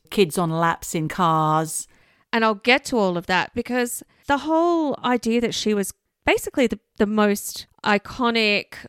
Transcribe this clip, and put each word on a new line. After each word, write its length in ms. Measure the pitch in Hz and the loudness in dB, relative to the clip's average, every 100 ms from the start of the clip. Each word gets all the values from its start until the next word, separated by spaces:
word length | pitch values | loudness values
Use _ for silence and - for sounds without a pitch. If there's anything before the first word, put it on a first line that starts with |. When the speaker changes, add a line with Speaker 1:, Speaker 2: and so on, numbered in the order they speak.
| - | -6
Speaker 1:
kids 300 | - 175 185 | 2 2 2
on 100 | 165 | -2
laps 460 | 160 170 - - 175 | 0 0 -2 -4 -4
in 120 | 156 | -4
cars. 800 | - 170 160 156 156 160 - - _ _ _ - | 0 2 2 2 0 0 -6 -12 _ _ _ -6
Speaker 2:
And 100 | 233 | 0
I'll 120 | 220 208 | 0 0
get 280 | - 262 - | 2 2 2
to 120 | 247 | 0
all 180 | 190 175 | 2 0
of 120 | 180 | 0
that, 260 | 180 - | -2 0
because 480 | 240 233 247 240 - - _ - | -6 -4 -4 -4 -6 -14 _ -2
the 140 | 277 | -2
whole 580 | 294 320 349 339 294 - | 0 2 2 2 0 -2
idea 360 | 247 247 226 233 | -2 -2 0 0
that 120 | 226 | 0
she 220 | 165 214 208 | -2 -2 0
was 180 | 190 - _ _ - | -2 -8 _ _ -2
basically 400 | 427 - - 240 | -2 -2 0 0
the, 140 | 208 _ - | 0 _ -2
the 80 | 208 | 0
most 640 | 214 208 208 - - - _ - | 2 2 2 -4 -12 -16 _ -2
iconic, 1040 | 208 - - 240 226 214 202 - - | -2 -2 -4 0 2 2 0 -4 -14